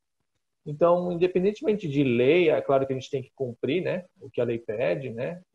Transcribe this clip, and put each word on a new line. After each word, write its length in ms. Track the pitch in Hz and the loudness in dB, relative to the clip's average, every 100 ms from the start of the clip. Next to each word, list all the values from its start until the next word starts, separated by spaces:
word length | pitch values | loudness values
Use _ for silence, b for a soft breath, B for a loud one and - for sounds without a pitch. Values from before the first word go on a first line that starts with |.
| _ _ _ _ _ _ 156 | _ _ _ _ _ _ -10
Então, 460 | 147 170 175 180 | 0 2 2 0
independentemente 760 | 170 180 185 190 208 302 208 165 | 0 0 2 0 -2 -2 -2 -2
de 160 | 139 | 0
lei, 460 | 135 117 123 175 165 | 2 4 4 6 4
é 120 | 131 | 2
claro 260 | - 135 135 | 2 0 0
que 60 | |
a 20 | 131 | -6
gente 140 | - | -6
tem 120 | 139 | -8
que 100 | - - | -8 -8
cumprir, 480 | 127 117 120 170 | -8 -6 -4 -2
né, 220 | 147 175 - _ | -2 -6 -8 _
o 80 | - | -10
que 100 | - | -4
a 60 | 120 | -2
lei 120 | 117 | -4
pede, 520 | - 107 139 170 127 | -6 -4 -2 -2 -6
né, 320 | 113 147 175 _ | -8 -8 -10 _